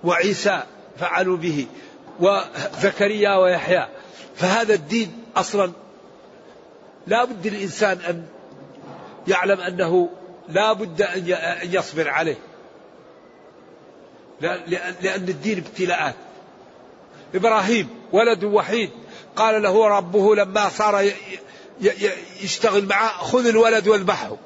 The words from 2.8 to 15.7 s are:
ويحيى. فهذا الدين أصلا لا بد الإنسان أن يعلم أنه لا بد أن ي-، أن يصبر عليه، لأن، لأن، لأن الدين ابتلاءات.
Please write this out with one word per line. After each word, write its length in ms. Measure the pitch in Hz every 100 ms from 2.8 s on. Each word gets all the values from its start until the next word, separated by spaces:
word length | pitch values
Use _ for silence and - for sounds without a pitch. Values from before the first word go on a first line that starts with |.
| 190 - 202 214 202 196
ويحيى. 520 | 185 175 156 180 120 - - - - -
فهذا 380 | 180 214 220
الدين 500 | 202 147 226 208 - - -
أصلا 360 | 185 208 185 170 - - - - - - - - - - - - -
لا 180 | 220
بد 220 | 247 220 202
الإنسان 520 | 202 196 - 208 185
أن 280 | 170 170 165 - - - - - - - - - -
يعلم 320 | 185 190 196
أنه 500 | 180 180 170 180 170 - - - -
لا 240 | 165 214
بد 300 | 208 208 160
أن 260 | 196 180 170
ي-، 60 |
أن 400 | 175 165 175 180
يصبر 340 | 180 - 151 151
عليه، 300 | 143 165 127 - - - - - - - - - - - - - - - - - - - -
لأن، 200 | 165 180 165
لأن، 280 | 175 180 175
لأن 260 | 185 190 180
الدين 300 | 156 185 196
ابتلاءات. 560 | 147